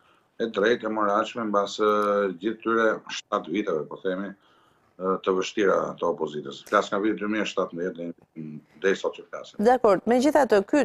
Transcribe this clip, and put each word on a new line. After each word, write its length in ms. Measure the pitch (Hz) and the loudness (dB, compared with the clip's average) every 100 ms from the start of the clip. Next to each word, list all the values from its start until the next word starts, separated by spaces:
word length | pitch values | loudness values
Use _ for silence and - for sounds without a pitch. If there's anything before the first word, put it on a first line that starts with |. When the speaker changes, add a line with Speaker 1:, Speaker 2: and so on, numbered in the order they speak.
| _ _ _ _ | _ _ _ _
Speaker 1:
e 80 | 113 | -4
drejtë, 400 | 101 104 - 107 | 2 2 2 0
e 20 | |
menaxhme 540 | 110 104 101 110 127 110 | 0 0 0 0 -4 0
mbas, 260 | 101 101 - | 0 0 0
ë, 120 | 107 104 104 101 101 85 | 2 4 2 2 0 -2
gjithë 240 | 107 110 | -6 -4
këtyre 240 | 113 113 110 104 - - | 0 2 2 0 -6 -12
shtatë 320 | - 101 90 | -4 -4 -2
viteve, 340 | 92 98 80 73 | -2 0 -2 -4
po 140 | 82 | -6
themi, 300 | 95 92 98 | -4 -4 -6
ë, 880 | 98 _ _ _ _ _ - 92 92 | -12 _ _ _ _ _ -6 -2 -2
të 160 | - 95 | 0 0
vështira 420 | 95 - 98 85 80 78 | -2 0 2 2 0 -2
të 100 | 87 - | -4 -2
opozitës. 480 | 78 76 67 - - | -4 -6 -10 -14 0
Flas 240 | 104 98 | 0 0
nga 100 | 104 | -2
viti 200 | 107 98 | -2 -2
dy 80 | 104 | -4
mijë 160 | 107 95 | -4 -2
e 60 | |
shtatëmbëdhjetë 460 | - 90 85 90 85 | -4 -4 -4 -8 -6
deri, 640 | 85 - _ 80 78 76 - - | -10 -12 _ -14 -14 -14 -18 -4
deri 160 | 95 90 | 0 0
sot 160 | 82 | -2
që 100 | - - | -6 -14
flasim. 300 | 73 - - | -14 -14 0
Speaker 2:
Dakor, 380 | 208 254 226 185 - | 2 4 4 2 2
megjithatë, 540 | 247 277 302 254 208 196 | 2 4 4 4 4 4
ky 180 | 294 | 2